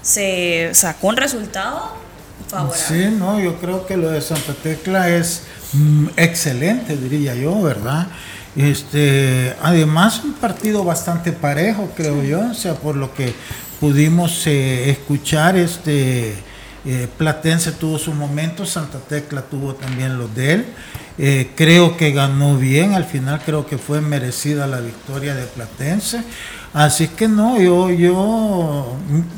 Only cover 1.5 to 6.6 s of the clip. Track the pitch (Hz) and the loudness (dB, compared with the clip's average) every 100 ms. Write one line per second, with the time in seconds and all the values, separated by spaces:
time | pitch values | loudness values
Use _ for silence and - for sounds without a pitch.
1.5 | 190 202 294 - - - - - - - | -8 -6 -8 -10 -14 -18 -20 -20 -18 -10
2.5 | 196 143 - - 160 196 220 185 214 185 | -4 -4 -2 -2 0 2 0 0 0 0
3.5 | 170 180 185 185 190 160 156 143 156 135 | -2 -4 -4 -4 -2 0 -2 -2 -4 -4
4.5 | 143 160 156 - 190 180 170 170 - - | -6 -6 -6 -2 0 2 2 0 -4 -10
5.5 | - - 139 151 147 147 - 170 170 156 | -18 -2 4 6 6 4 4 2 2 -2
6.5 | 123 | 0